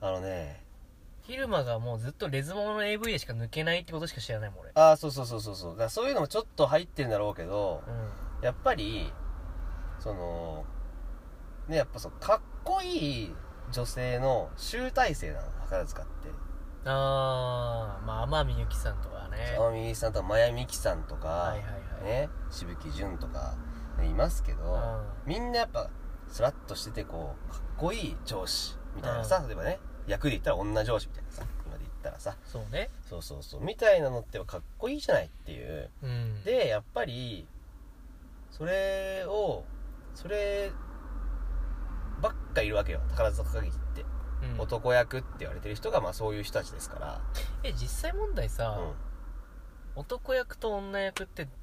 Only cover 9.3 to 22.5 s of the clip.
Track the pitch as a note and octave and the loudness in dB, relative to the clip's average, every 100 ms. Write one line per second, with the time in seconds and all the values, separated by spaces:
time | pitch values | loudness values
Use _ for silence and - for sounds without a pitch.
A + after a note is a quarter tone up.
9.3 | - - - - - - - A2+ G2 F2 | -6 -6 -6 -4 -4 -6 -6 -4 -4 -4
10.3 | E2+ E2 D#2 - - - - - - - | -4 -4 -6 -6 -6 -6 -6 -8 -8 -12
11.3 | - - - - D#3+ B2+ A2 - - - | -14 -12 -10 0 2 2 -2 -8 -2 4
12.3 | A3 - - - F#4+ F4+ F4 D3 B2 G2+ | 4 4 -6 0 0 2 0 0 0 -4
13.3 | - - - - - A#2+ B2+ B2+ B2 C3+ | -6 -10 -10 -4 -2 -2 0 0 2 4
14.3 | A#2+ F2 - - A#3 B3+ C4 A#3 C#3+ D#2+ | 4 2 -4 -4 -2 2 4 4 4 -2
15.3 | - - - - F#3+ D#3+ - - - - | -4 -4 -4 0 0 0 -4 -6 -8 -6
16.3 | - - - - - C3 C3+ C3+ C3+ C3 | -6 -6 -6 -8 -6 0 2 4 4 4
17.3 | B2+ B2+ B2 A#2+ A#2 A2 G2 A2 A2 A#2+ | 2 0 0 0 0 -2 -4 -2 0 2
18.3 | D3+ C#3 A#2 A2+ - A2+ G2+ - - - | 4 4 2 2 0 0 -2 -4 -6 -6
19.3 | G#2+ A#2+ A#2 A#2 A2+ A2+ A2+ A2+ G#2 F#2+ | -2 0 4 4 2 -2 0 0 0 4
20.3 | G#2+ A#2+ A#2+ B2+ - G#2 E2+ D2+ - D#2 | 6 6 6 -2 0 2 2 -2 -4 -2
21.3 | E2+ F2 D#2 G#2 G2+ E2+ - G2 B2 D3+ | 0 0 0 -2 -6 -6 -4 0 0 0
22.3 | - - | -2 -6